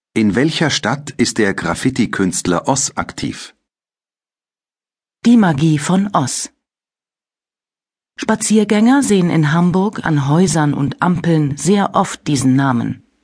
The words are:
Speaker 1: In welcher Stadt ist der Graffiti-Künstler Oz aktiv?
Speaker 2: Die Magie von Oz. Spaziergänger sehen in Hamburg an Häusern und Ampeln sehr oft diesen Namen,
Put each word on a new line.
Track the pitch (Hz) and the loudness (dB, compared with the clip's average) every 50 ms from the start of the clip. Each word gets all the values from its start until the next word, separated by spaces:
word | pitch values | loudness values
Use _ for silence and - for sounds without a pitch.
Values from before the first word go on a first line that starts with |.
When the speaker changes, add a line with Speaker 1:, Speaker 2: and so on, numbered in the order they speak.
| _ _ - | _ _ -2
Speaker 1:
In | 107 110 104 87 | 0 0 0 2
welcher | 117 139 165 156 - 170 143 | 2 0 0 0 -2 -2 -2
Stadt | - - - 104 131 - - - | -2 -2 -4 -4 -4 -6 -8 -8
ist | - - 120 - - - | -4 -4 -2 -2 0 0
der | 107 98 95 | 0 -2 -2
Graffiti-Künstler | - - 85 85 - - 135 - - 113 85 - - 98 92 85 - - 90 87 82 - - | -2 -4 -6 -4 -2 -2 -2 -2 -2 -2 -2 -2 -2 -2 -2 -2 -4 -4 -2 -2 -2 -2 -2
Oz | 135 143 - - - | -2 -2 -4 -4 -6
aktiv? | - 85 - - - - - - - - - - _ _ _ _ _ _ _ _ _ _ _ _ _ _ _ _ _ _ _ _ _ _ _ _ _ _ _ _ _ _ _ _ _ - | -8 -10 -10 -10 -10 -8 -8 -8 -10 -14 -20 -20 _ _ _ _ _ _ _ _ _ _ _ _ _ _ _ _ _ _ _ _ _ _ _ _ _ _ _ _ _ _ _ _ _ 2
Speaker 2:
Die | 233 240 233 | 4 6 6
Magie | 202 175 156 139 160 160 151 143 | 6 4 2 2 2 2 2 0
von | - - 180 190 202 202 - | 0 0 0 0 0 0 0
Oz. | 175 135 123 - - - - _ _ _ _ _ _ _ _ _ _ _ _ _ _ _ _ _ _ _ _ _ _ _ _ _ _ _ _ _ _ _ _ _ - | -2 -2 -2 -4 -8 -10 -12 _ _ _ _ _ _ _ _ _ _ _ _ _ _ _ _ _ _ _ _ _ _ _ _ _ _ _ _ _ _ _ _ _ -8
Spaziergänger | - 226 220 220 - - 214 220 208 202 214 208 220 240 269 285 | -4 -2 -2 -2 0 0 2 2 2 2 2 4 4 4 4 4
sehen | 254 208 208 190 175 170 | 2 2 2 2 2 2
in | - 160 151 147 151 | 2 2 2 2 2
Hamburg | 170 175 180 165 185 190 220 - - - | 2 2 2 2 0 0 -2 -4 -4 -4
an | - 156 147 135 139 | -2 0 0 0 2
Häusern | 147 170 190 170 151 165 151 147 139 | 2 2 2 2 2 0 0 0 0
und | - 143 131 - - | -2 -2 -4 -4 -2
Ampeln | 165 180 180 - - 170 165 156 151 139 135 | -2 -2 -2 0 0 0 0 2 0 0 -4
sehr | - - 165 208 202 196 - - | -4 -2 0 2 2 0 0 0
oft | 196 190 - - - - 147 | -2 -2 -2 -4 -8 -4 -4
diesen | 147 127 123 131 127 135 | -2 0 2 2 2 2
Namen, | 139 135 123 117 113 110 113 - _ _ _ _ | 2 0 0 -2 -2 -4 -6 -10 _ _ _ _